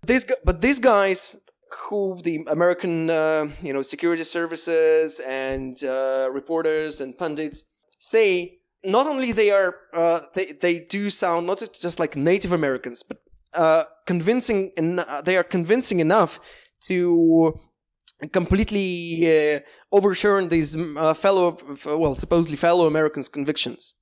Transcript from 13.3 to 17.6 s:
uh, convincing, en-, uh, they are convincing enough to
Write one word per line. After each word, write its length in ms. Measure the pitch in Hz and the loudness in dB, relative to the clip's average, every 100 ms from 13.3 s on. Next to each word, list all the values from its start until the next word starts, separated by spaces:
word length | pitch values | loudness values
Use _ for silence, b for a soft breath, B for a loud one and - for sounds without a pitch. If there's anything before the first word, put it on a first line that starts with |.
| _ _ | _ _
uh, 300 | 156 160 160 156 _ - | 0 4 4 0 _ -4
convincing, 680 | 180 165 247 240 208 190 - | -2 0 0 0 -2 -2 -2
en-, 220 | 160 180 | -2 -2
uh, 240 | 170 143 | -4 -4
they 160 | 156 185 | 0 0
are 40 | |
convincing 580 | 170 185 165 233 254 185 | 2 -2 0 0 2 0
enough 380 | 160 214 175 - B B B _ | 2 4 2 -2 B B B _
to 720 | - 185 175 170 165 165 165 156 | -4 0 2 4 6 6 4 0